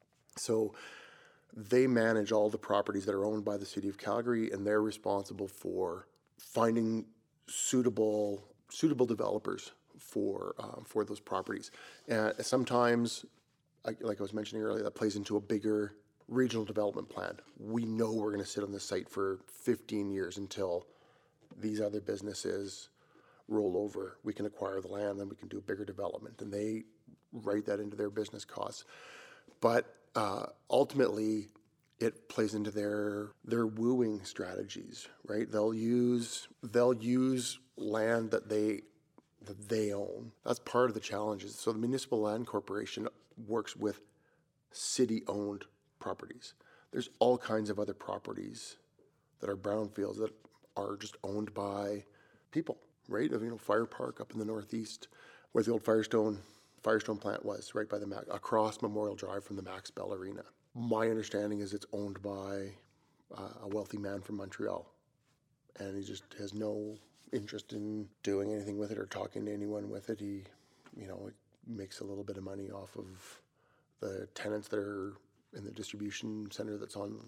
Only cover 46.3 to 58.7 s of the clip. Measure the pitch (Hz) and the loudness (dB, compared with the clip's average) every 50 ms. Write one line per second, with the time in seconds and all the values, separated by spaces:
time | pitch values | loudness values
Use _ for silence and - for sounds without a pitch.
46.3 | - - - - - _ _ - - - _ _ - 127 123 - - - 113 123 | -14 -14 -16 -18 -18 _ _ -20 -20 -20 _ _ -6 -6 -6 -6 2 4 6 6
47.3 | 127 120 - - 110 110 107 104 98 98 104 98 - - - - 98 98 - - | 6 6 4 2 0 2 2 0 0 0 -2 -2 -4 -6 -6 -6 -6 -6 -6 -8
48.3 | 104 95 98 101 113 - - - - - _ _ _ _ _ _ _ _ _ _ | -8 -8 -8 -8 -10 -12 -14 -14 -16 -18 _ _ _ _ _ _ _ _ _ _
49.3 | _ _ - 101 98 95 95 101 104 110 107 101 101 104 101 101 101 107 110 107 | _ _ -4 -2 -2 -2 0 0 2 2 0 -2 -2 -2 -2 -2 0 -2 -2 -4
50.3 | - - - - _ _ - _ _ - 101 101 101 101 107 107 - - - 98 | -4 -8 -20 -20 _ _ -20 _ _ -4 -4 -4 -4 -6 -8 -10 -10 -8 -6 -4
51.3 | 101 104 107 104 98 101 101 101 98 101 101 101 104 104 - - - - - _ | -2 -2 -4 -4 -4 -4 -2 -2 -2 -2 -2 -2 -2 -4 -6 -10 -20 -20 -20 _
52.3 | _ _ _ _ - 160 - - - - - _ _ _ _ - 101 107 139 - | _ _ _ _ -4 -2 -2 -2 -4 -8 -12 _ _ _ _ -4 -2 0 0 0
53.3 | 123 110 110 117 117 104 - - 104 113 117 110 - - 127 123 - - - - | 0 0 -2 -4 -6 -4 0 2 4 4 2 2 -2 -4 -6 -6 -6 -8 -10 -8
54.3 | - 113 107 107 110 107 107 - 117 113 110 - - - - - - - - - | -6 -4 -4 -2 -4 -6 -6 -4 -4 -4 -4 -6 -8 -12 -16 -20 -20 -20 -20 -20
55.3 | - - - _ - 117 107 110 117 107 - 113 110 113 107 - - 113 107 107 | -20 -20 -12 _ 2 4 4 4 2 2 4 4 4 4 4 4 4 4 4 4
56.3 | 104 98 95 - - - _ _ _ _ - 113 110 107 - - 107 101 - 104 | 2 -2 -6 -14 -20 -20 _ _ _ _ 2 4 4 4 4 0 -2 -2 -2 -2
57.3 | - - - 104 98 - - - - 107 107 - 104 104 101 101 98 - - - | -2 -2 -2 -4 -4 -4 -6 -4 -2 -2 -2 0 -2 -4 -4 -4 -6 -8 -6 -6
58.3 | - 101 - - 117 110 107 107 | -6 -6 0 4 6 6 6 6